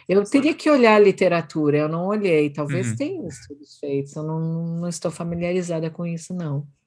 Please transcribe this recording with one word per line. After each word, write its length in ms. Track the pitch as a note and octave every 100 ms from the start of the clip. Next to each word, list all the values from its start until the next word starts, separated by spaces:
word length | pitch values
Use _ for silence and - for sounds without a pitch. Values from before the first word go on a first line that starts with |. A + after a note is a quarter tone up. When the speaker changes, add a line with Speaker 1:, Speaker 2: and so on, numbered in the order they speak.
| -
Speaker 1:
Eu 160 | F#3+
teria 300 | G3+ C#4 D4
que 160 | D4+ D#4
olhar 240 | C#4+ A3+
a 40 | G#3+
literatura, 800 | G3+ - F#3 E3+ - D#3+ D3 D3
eu 100 | D3+
não 180 | E3 F#3
olhei, 420 | G#3+ G3 D#3 D3
talvez 420 | C#3+ D3 C#3 A#2+
Speaker 2:
Uhum. 60 | A2+
Speaker 1:
tenha 320 | D4 F#4+ F#3
estudos 500 | - - D3 - -
feitos, 360 | C#3+ C#3 C#3+ D#3
eu 60 |
não, 580 | D#3 D#3+ D#3+ E3 E3+ E3
não 80 | F3
estou 220 | E3+ F3
familiarizada 800 | - E3+ E3+ F3 F3+ F3 D#3+ D#3+
com 160 | D#3+ E3+
isso, 260 | E3 -
não. 320 | F3+ D#3+ C#3+ C#3+ _